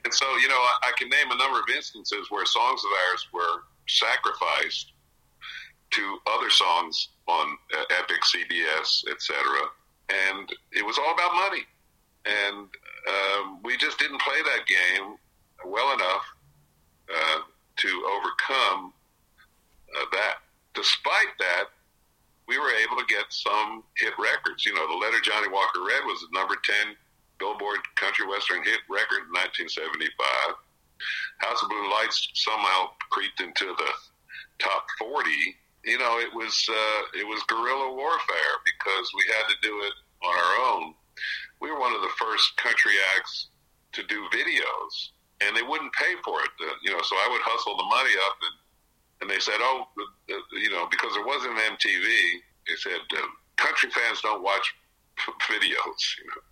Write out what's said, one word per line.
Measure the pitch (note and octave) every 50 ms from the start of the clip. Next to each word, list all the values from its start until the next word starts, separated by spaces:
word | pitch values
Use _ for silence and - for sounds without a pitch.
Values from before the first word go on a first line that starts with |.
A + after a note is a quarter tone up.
| -
And | A#2+ A#2+
so, | - C#3 C3+ B2+
you | B2 C3
know, | C3+ C3+
I, | B2+ A#2+ B2 A#2+ - B2+ B2+
I | B2 -
can | C3 B2
name | C3+ D3 C#3+ C3
a | B2+
number | B2 C3 C3+ C3 A#2
of | G#2+ A#2 C3
instances | - - - - A2 F#2+ - G#2 G#2 F#2 -
where | G2+ G2+ F2+
songs | F2+ - - A#2+ B2+ C3 A#2 G2+
of | G2 G2+ F#2+ F2+ F2+
ours | F2+ F2 - - -
were | F2 F2 E2+ F2 F2+ - _ _ _ _
sacrificed | - - - A2 A2+ B2 - - - - - F#2 E2 D2+ C#2+ D#2 - - - - - _ _ _ _ _ _ _ _ _ _ - - - - - - _ _ _ _ -
to | G#2 G2+ G2 G2 F2+ _
other | G#2 A2 A#2+ B2 A2
songs | G2+ - G2+ F2+ E2+ E2+ E2+ D#2+ - - - - _ _ _
on, | - F2 D#2+ D2+ D2+ D#2 - _ - -
uh, | D#2 - - F2 F2+
Epic, | F2+ - F2 - -
C | - - F2+ E2
B | - E2+ E2+ E2 D#2 D#2 D#2+
S, | D#2 - - - - -
et | D#2 -
cetera. | - - D2+ C#2+ C#2 C#2 C#2 C#2 C#2+ - - _ _ _ _ _ _ - G2 G2 F#2+ F#2+
And | F#2+ G2 G2 - - - _ _
it | - A2 G#2
was | G#2+ A2+ C#3+
all | C#3 D#3+
about | E3+ F3+ F3 F3+ E3+
money. | F3 F#3+ G3 F#3+ D3+ - _ _ _ _ _ _ _ _ _ _ _ _
And, | G#2+ G#2 G#2 G2+ G2+ G2+ G2+ G2+ F#2+ - - _ - - - - F#2+
um, | F#2+ G2 G2 G2 G2 G2+ F#2+ G2 G2 F#2 -
we | A#2+ B2+
just | B2+ D3+ D3+ C#3+
didn't | - C#3+ D3 C#3 C3
play | - C#3+ C#3 D3+ D#3+
that | D3 C3 A2 -
game | - G2 F#2 F2+ F2+ F#2 F#2+ G2 G2+ G#2 - _ _ _ _ _ _ _ - -
well | F#2 G2 A2 B2+ C#3 C3
enough, | A2+ F#2+ F#2 F#2+ G2 - - - _ _ _ _ _ _ _ _ _ _ _ _ _ _ -
uh, | E2+ D#2+ D#2+ D#2+ D#2 D#2 - - _ _ _ _ _
to | - -
overcome, | G2 F#2 F2+ - G2 G2+ G2+ G2+ F#2 F#2 - - - C3+ C3 A#2+ G2 F#2 F#2 F2+ F2+ _ _ _ _ _ _ _ _ _ _ - _ _ _ _ _ _ _ - - - D2
uh, | C#2+ -
that. | F2+ F#2+ G#2+ G2 - - _ _ _ _ _ _ _
Despite | G#2 G2 - - - - C#3+ F3+ G#3 G#3+ - - -
that, | G2 F2+ F2 F2+ G2+ - _ _ _ _ _ _ _ _ _ _ _ _ _ _ _
we | - B2+ C3+
were | D3 C3+
able | A#2 A2 A2 A2 -
to | B2 B2
get | - A2 G#2 G#2+ -
some | - - - G#2 G2+ G#2+ G#2+ G#2+ A2 A2 - _ _
hit | - - A2 G#2+ A2
records. | G#2+ A2+ C#3+ - - - - - -
You | G#2+ G2+
know, | E2+ D#2+
the | D#2 E2
Letter | F#2 G#2 A2 A#2 A2 -
Johnny | G#2+ G#2 G#2+ G#2
Walker | G2 F#2 G2 F#2+ - - F2+
Read | F2+ G2+ B2 C#3 C#3
was | A#2+ A2 A2
the | - - E2+ F#2
number | F#2+ F#2+ G2+ F#2+ -
ten | - G#2 G#2 G#2 G#2 G#2+ _ _ _ _ _ _ _ _
Billboard | _ F#2+ G2+ G#2+ G2+ G2+ G#2 G#2 G2 - - _
Country | - G2 G2 G#2 - G#2+
Western | F#2+ G2 G2+ - - F#2 F2+ F2+
hit | G2+ A2+ A2 - -
record | F#2+ G2+ A2 G#2 G#2 G2+ F2+
in | E2 F2
nineteen | F2+ F#2 E2+ - - F2
seventy-five. | D#2+ - D#2 D#2 D#2+ D#2 D#2 - D2+ - - C2 C2+ B1+ B1+ C#2 E2 - - _ _ _ _ _ _ _ _ - - - - - - - -
House | - A2 A#2+ A#2
of | -
Blue | - G#2+ G#2 G2+ G2
Lights | G2+ A2 A2+ A2 A2 - - - -
somehow | - - A2 A2 A2 G2+ F#2+ F#2+ F#2 F#2 F#2+ - _ - -
creeped | - G2+ G2+ G2 - -
into | F#2 E2+ - - G2+ F#2 F2
the | D#2 D2+ C#2 - - - - _ _ _ _ - - - _ _
top | - - F#2+ G2 - - - -
forty. | - A2 A#2 C#3+ D3 B2 D#2+ D2+ D2 D2+ F#2 - _ _ _ _ _ -
You | - A#2+ B2
know, | B2+ A#2+ A#2 A#2
it | A#2 A2 A2
was, | A2+ A2+ A2 G#2+ - - A2
uh, | A2 A2 A2 A2 G#2+ G#2+ G2+ - - F#2+
it | G#2
was | G#2 A2 G#2+ G#2 -
guerrilla | A2+ A2+ A#2 B2 C3 C3+ C3+ C3 C3
warfare | C3 C#3 D#3 E3 D#3+ - - F#2 E2 D2+ D2 C#2+ - -
because | - - - - G2+ F#2+ F#2+ F#2 - - G2
we | F#2+ G2 A2
had | A2 A2 G#2+
to | G2+ -
do | G#2 G#2+ G#2+ G#2 G2+
it | G2+ G2 - _ _ _ _ F2+
on | F2+
our | F2 F2+ F2 F2+ G2 A2+ B2+ B2
own. | G#2+ F2+ D#2+ D#2+ - _ _ _ _ - - - - - - - _ _
We | - D3
were | D#3
one | C#3+ B2+ B2 A2+
of | G#2
the | F#2 F2 -
first | - A#2+ A2 G#2+ G#2 - - -
country | - - A#2+ A2+ A2+ - G#2+ G2+ G2 F#2+ F#2+ F#2+
acts | F#2+ - - - - - - _ _ _ _ _ _ _ _
to | - - G2+
do | - G#2+ G#2+ G2+ E2+
videos, | A2 A#2 D3 E3+ D#3 A2 D2 - A#2 - - - - - - - _ _ _ _ _ _
and | G2+ G2+ G#2+
they | A2+
wouldn't | B2 C3 D3+ D#3+ D3 C3+
pay | - - C#3+ E3+ F3+ - -
for | G#2+ F2 D2+
it. | C#2+ - - - E2
Uh, | D#2 C#2+ - E2
you | G2
know, | G2 E2+ F2
so | F#2+ G2+
I | F#2+ G2+ A#2+
would | B2 A2 G#2+
hustle | A2+ A2+ A#2 - G#2+ G2+
the | - G#2
money | G2+ A2 B2 C3 B2+ G#2 F#2+ F#2+
up, | G2 - - E2+
and, | E2+ - _ _ _ _ _ _ _ _ _ _ _ _ _
and | G2 G2
they | G2 G2 -
said, | - G#2+ G#2+
"Oh, | A#2 C3 C3 C3 - - _ G2+
uh, | G2+ - _ _ _ - F#2+ G2 F2+ - F2+
you | F#2 G#2 A2
know," | G2 F2 F2 F2
because | - - - A#2 G#2
there | G#2 G#2
wasn't | B2 C#3+ C3+ B2+ B2+ A#2 A2
an | A2
M | A2 G2+ -
T | - G#2 F#2+ F2+
V, | F#2 A2 A#2 G#2+ F#2 F2 F2 F2+ _ _ _ _ _
they | - E2
said, | - - G2 F2+ E2 - -
uh, | - - - - - - _ _ _
"Country | - - D3 D#3+ - B2+ B2
fans | - B2+ A#2+ A#2 G#2+ -
don't | - A2 G#2+ G2
watch | F2+ G2 G2 G2 G2 - - _ _ _ _ _ _ _ _
<laughs> | - - - - - - -
videos," | A2 G#2 G2 F2 - - - - - - - - -
you | - - -
know. | - - _ _